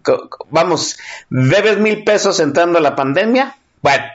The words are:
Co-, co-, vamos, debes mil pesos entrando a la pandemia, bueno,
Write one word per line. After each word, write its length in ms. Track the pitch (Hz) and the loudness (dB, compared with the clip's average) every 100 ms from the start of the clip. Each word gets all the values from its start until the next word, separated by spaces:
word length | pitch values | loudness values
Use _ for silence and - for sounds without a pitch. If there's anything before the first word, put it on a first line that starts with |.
Co-, 260 | - - - | -2 -2 -2
co-, 180 | - - | -18 -4
vamos, 460 | 156 180 156 - - - - - | -2 0 0 -4 -10 -16 -18 -6
debes 500 | 127 127 185 208 202 | 0 2 4 2 2
mil 240 | 214 214 | 0 0
pesos 360 | 214 208 196 185 | 0 0 0 0
entrando 380 | 151 143 175 170 | 0 2 2 2
a 40 | |
la 140 | 143 131 | 2 0
pandemia, 640 | 135 147 220 240 175 - _ _ | -2 0 0 0 -2 -8 _ _
bueno, 240 | 143 135 - | 0 0 -2